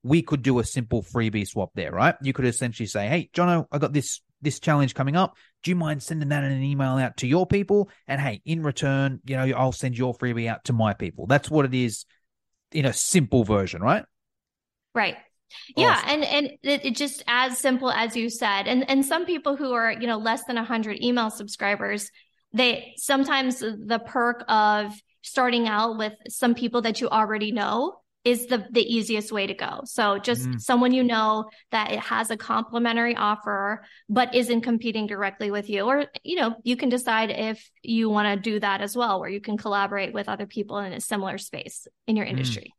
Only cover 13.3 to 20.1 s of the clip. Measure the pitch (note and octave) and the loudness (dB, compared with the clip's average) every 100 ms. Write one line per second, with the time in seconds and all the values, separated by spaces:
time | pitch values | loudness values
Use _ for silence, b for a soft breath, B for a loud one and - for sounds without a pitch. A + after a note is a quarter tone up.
13.3 | B2+ G#2 G#2 F#2+ E2+ G#2+ G3+ - _ _ | 2 4 2 0 -2 0 0 -2 _ _
14.3 | _ _ _ _ _ _ A#3+ G3 - _ | _ _ _ _ _ _ -2 -2 -4 _
15.3 | _ _ B B - A#4+ C#4 - D4 D4 | _ _ B B 2 4 4 2 0 2
16.3 | C#4+ C#4 - C4+ C#4+ C4+ A3 C#4+ - - | 0 -2 -4 -2 0 0 -2 -4 -4 0
17.3 | A#3+ C4 B3 C#4 B3+ C4 - A3+ A#3 A3+ | 2 2 0 0 2 0 0 -2 -2 -4
18.3 | A3+ A3 G3 G3 B3+ C4+ C4+ C4+ E4+ F4+ | -2 0 0 2 0 2 2 2 0 0
19.3 | E4 C#4 C#4 C4+ A#3+ A3+ A3 A#3+ | -2 -2 -2 0 0 0 0 -2